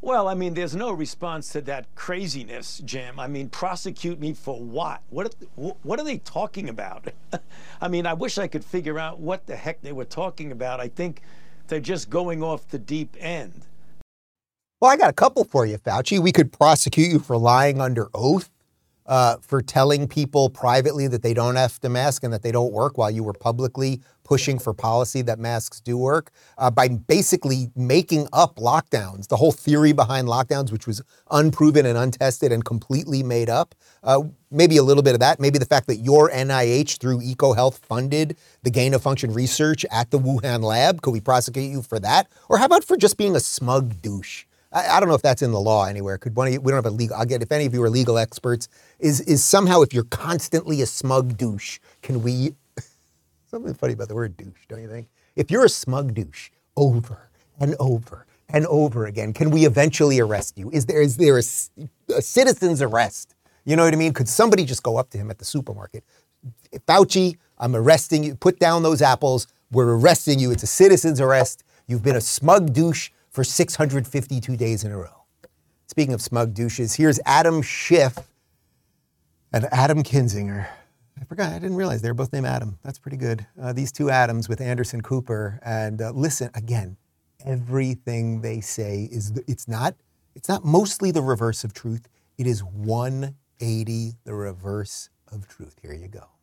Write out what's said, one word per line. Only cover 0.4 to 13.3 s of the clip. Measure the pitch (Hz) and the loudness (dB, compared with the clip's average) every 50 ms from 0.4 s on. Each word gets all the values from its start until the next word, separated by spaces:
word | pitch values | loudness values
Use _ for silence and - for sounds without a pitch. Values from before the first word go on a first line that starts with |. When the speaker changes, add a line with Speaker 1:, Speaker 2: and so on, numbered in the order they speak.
| 185 180 170 | -4 -6 -4
Speaker 1:
there's | 160 175 165 135 | -6 -6 -6 -6
no | 180 226 247 202 | -6 -6 -6 -6
response | 156 156 - - - - 175 165 156 143 - | -6 -8 -8 -8 -10 -10 -10 -10 -10 -12 -10
to | - 151 147 | -10 -10 -8
that | 139 139 135 123 - - | -8 -10 -10 -10 -14 -14
craziness, | - - - 180 180 196 175 139 139 123 101 120 120 120 - - - 156 | -14 -10 -8 -8 -8 -6 -8 -8 -10 -10 -12 -14 -14 -12 -14 -14 -14 -12
Jim. | 120 120 135 127 123 117 - | -10 -10 -10 -10 -12 -12 -12
I | 131 | -10
mean, | 127 143 139 139 127 | -10 -8 -8 -10 -10
prosecute | - - - 180 185 175 - 190 - - - 175 175 151 | -10 -8 -8 -8 -8 -8 -10 -10 -12 -8 -8 -8 -8 -8
me | 147 156 156 | -8 -10 -10
for | - - - 135 117 | -10 -10 -10 -10 -10
what? | 120 120 113 143 170 160 143 - - - | -10 -10 -8 -6 -6 -6 -8 -10 -12 -12
What | - 139 190 | -10 -10 -10
are | 226 | -10
th-, | - - - - - | -10 -12 -16 -16 -14
wh-, | - 127 175 - - - | -12 -10 -10 -10 -12 -8
what | 147 196 262 | -8 -6 -6
are | 302 | -6
they | 302 269 - | -6 -8 -8
talking | - - - 165 202 214 - 190 - 139 | -10 -10 -8 -6 -6 -6 -8 -10 -10 -10
about? | 113 107 104 95 92 - - - - - - - - | -10 -10 -10 -12 -12 -12 -12 -12 -12 -12 -12 -10 -10
<laughs> | 175 - - - - - - - - | -10 -10 -12 -14 -14 -14 -14 -12 -10
I | - 180 | -8 -6
mean, | 180 170 175 | -4 -4 -4
I | 170 165 | -4 -4
wish | 165 165 - - - | -4 -6 -6 -6 -6
I | 202 | -6
could | 160 - 151 - | -6 -8 -10 -10
figure | - - 185 170 156 151 156 | -6 -8 -6 -6 -6 -8 -8
out | 160 160 160 160 | -8 -10 -10 -10
what | 165 156 185 190 - | -8 -8 -8 -8 -8
the | - 147 | -10 -12
heck | 117 - 156 160 - - | -10 -8 -10 -10 -10 -10
they | 139 147 | -10 -10
were | 131 123 | -10 -10
talking | - - - 175 190 170 - 160 147 131 | -10 -8 -8 -8 -8 -8 -10 -12 -12 -10
about. | 113 127 127 127 127 | -8 -8 -8 -6 -8
I | 123 120 | -8 -10
think | - - 175 180 151 - - - - - - - - - - | -8 -8 -8 -8 -8 -10 -14 -14 -14 -14 -14 -14 -14 -14 -10
they're | - 160 156 | -8 -6 -6
just | 135 117 185 170 - - | -4 -4 -6 -6 -6 -4
going | - 170 180 180 170 160 156 | -4 -4 -4 -4 -4 -6 -4
off | 160 160 147 - - | -6 -6 -8 -8 -10
the | - 139 | -10 -10
deep | 107 98 143 156 151 - - 101 | -8 -6 -6 -6 -6 -8 -10 -12
end. | - 165 | -10 -10